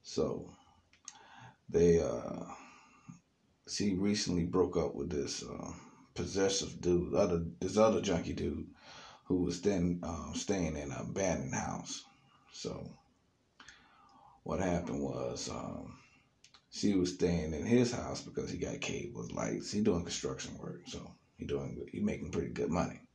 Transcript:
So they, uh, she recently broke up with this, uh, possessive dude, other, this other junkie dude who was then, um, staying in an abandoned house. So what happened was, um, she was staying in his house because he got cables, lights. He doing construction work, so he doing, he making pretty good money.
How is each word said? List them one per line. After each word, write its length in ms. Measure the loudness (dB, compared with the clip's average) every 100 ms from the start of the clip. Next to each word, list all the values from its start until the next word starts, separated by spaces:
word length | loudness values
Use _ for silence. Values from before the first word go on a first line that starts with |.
So 480 | -4 -2 0 -2 -8 -16 -20 _ _ _ -20 -20 -20 -20 -20 _ 0
they, 320 | 6 8 8
uh, 420 | 4 -2 -6 -8 -10 -14 -18 -20 -20 -20 -18 -20 _ _ _ _ -10
she 260 | 0 2
recently 500 | 4 2 2 2 2
broke 320 | 2 4 4 4
up 160 | 0 -2
with 120 | -2
this, 360 | -2 -2 -6
uh, 260 | -8 -8 -10 -12 -16 -20 -14
possessive 640 | -8 -4 2 2 2 -2 -2
dude, 340 | 4 4 4
other, 300 | 4 4 4 -2 -4
this 160 | 0 6
other 240 | 6 6
junkie 320 | 2 0 0
dude 340 | -2 -2 -2 -8 -14 -20 -20 -20 -20
who 180 | 0 2
was 180 | 2 2
then, 400 | 2 2 2 0
um, 300 | -4 -6 -6
staying 420 | -6 -2 0 0 -2
in 140 | -6
an 60 | -6
abandoned 560 | -6 0 0 0 -2
house. 480 | -4 -4 -6 -8 -12 -12 _ _ _ _
So 380 | -10 -8 -6 -10 -14 _ _ _ _ _ _ -20 -20 -20 -20 -20 -20 -20 -14
what 160 | -4 0
happened 420 | 2 2 0 -4
was, 480 | -2 -2 -4 -4 -6
um, 480 | -6 -8 -10 -12 -16 -20 _ _ _ -20 -20 _
she 260 | 0 2 4
was 180 | 2
staying 380 | 2 2 2 0
in 120 | -2
his 280 | 4 6 6
house 280 | 2 -4 -6
because 300 | -6 -6 -4
he 80 | -4
got 220 | -4 -4
cables, 500 | -4 -4 -6 -8 -6
lights. 400 | -4 -2 -2 -2
He 100 | 2
doing 220 | 4 4
construction 560 | 0 -4 -4 -6 -8 -8
work, 220 | -10 -10 -12
so 280 | -12 -12 -18 _ -12
he 80 |
doing, 420 | -4 -4 -4 -8 -8
he 80 | -2
making 320 | -2 -2 -2
pretty 180 | -2 -2
good 200 | -2 2
money. 300 | 2 0 -4 -18